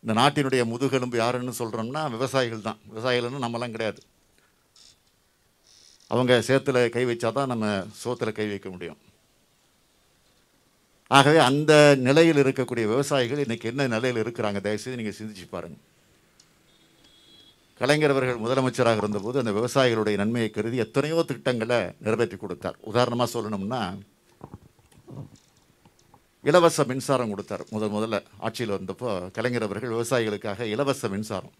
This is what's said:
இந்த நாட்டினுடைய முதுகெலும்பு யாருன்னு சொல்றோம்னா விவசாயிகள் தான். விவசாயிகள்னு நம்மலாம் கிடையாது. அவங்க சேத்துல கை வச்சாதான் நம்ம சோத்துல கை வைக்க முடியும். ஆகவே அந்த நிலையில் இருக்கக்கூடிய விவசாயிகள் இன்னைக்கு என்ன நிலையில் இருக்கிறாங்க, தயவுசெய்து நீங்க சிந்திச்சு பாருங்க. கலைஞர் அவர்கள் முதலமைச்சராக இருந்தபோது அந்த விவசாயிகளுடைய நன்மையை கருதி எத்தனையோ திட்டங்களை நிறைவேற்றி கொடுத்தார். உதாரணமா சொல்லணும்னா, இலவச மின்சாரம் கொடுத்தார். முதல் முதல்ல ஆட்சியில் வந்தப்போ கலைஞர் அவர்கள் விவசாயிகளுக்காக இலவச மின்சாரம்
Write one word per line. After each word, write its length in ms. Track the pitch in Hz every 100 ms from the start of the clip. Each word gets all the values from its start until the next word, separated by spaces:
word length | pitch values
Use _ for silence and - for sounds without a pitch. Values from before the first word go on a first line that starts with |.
இந்த 100 | 113
நாட்டினுடைய 500 | 107 135 143 135 131 117
முதுகெலும்பு 520 | 120 135 131 123 117
யாருன்னு 360 | 113 123 123 117
சொல்றோம்னா 440 | 117 113 113 143 156
விவசாயிகள் 560 | 113 127 135 123 113 107
தான். 140 | - -
விவசாயிகள்னு 560 | 110 123 123 120 139 120
நம்மலாம் 280 | 117 120 110
கிடையாது. 260 | 113 98 _ _ _ _ _ _ _ _ - _ _ _ _ _ _ _ _ _ - _ _
அவங்க 220 | 120 123 123
சேத்துல 440 | 107 135 135 127 120
கை 160 | 117 123
வச்சாதான் 460 | 120 117 110 139
நம்ம 180 | 120 107 101 95 -
சோத்துல 340 | 117 123 113
கை 160 | 107 107
வைக்க 220 | 101 98
முடியும். 300 | 90 85 78 _ _ _ _ _ _ _ _ _ _ _ _ _ _ _ _ _ _ _ _ _
ஆகவே 280 | 135 139 160
அந்த 340 | 127 139 151 151 147 139
நிலையில் 480 | 127 143 170 147
இருக்கக்கூடிய 420 | 135 135 127 120 110
விவசாயிகள் 580 | 120 143 143 117 143 135
இன்னைக்கு 240 | 113 110
என்ன 180 | 127 139
நிலையில் 360 | 110 127 120
இருக்கிறாங்க, 380 | 110 117 107 101
தயவுசெய்து 380 | 98 104 127 127
நீங்க 120 | 110 95
சிந்திச்சு 300 | 110 104 85
பாருங்க. 280 | 90 82 73 _ _ _ _ _ _ _ _ _ _ _ _ _ _ _ - - _ _ _
கலைஞர் 340 | 123 151 151
அவர்கள் 300 | 135 127 120
முதலமைச்சராக 580 | 110 131 127 120 117 110
இருந்தபோது 340 | 104 104 98 131
அந்த 120 | 117
விவசாயிகளுடைய 640 | 101 120 139 127 113 107 101
நன்மையை 340 | 104 120 113
கருதி 280 | 107 107 123
எத்தனையோ 460 | 107 - 143 165
திட்டங்களை 560 | 165 127 - 123 110 120 92 -
நிறைவேற்றி 380 | 107 110 117 95
கொடுத்தார். 400 | 101 87 92 - -
உதாரணமா 400 | 110 120 120 120
சொல்லணும்னா, 480 | 120 107 107 98 123 95 98 98 _ _ _ - - - _ _ - - - - - _ _ _ _ _ _ _ _ _ _
இலவச 400 | 131 175 170 - 131
மின்சாரம் 460 | 131 131 135 120
கொடுத்தார். 320 | 101 98 101 -
முதல் 240 | 107 107
முதல்ல 240 | 107 110 104 - -
ஆட்சியில் 360 | 113 - 117 98
வந்தப்போ 340 | 92 95 123 95 90
கலைஞர் 340 | - 117 123 110
அவர்கள் 260 | 98 120 113
விவசாயிகளுக்காக 720 | 117 127 110 104 110 98 117
இலவச 340 | 110 139 135 120
மின்சாரம் 440 | 98 104 98 -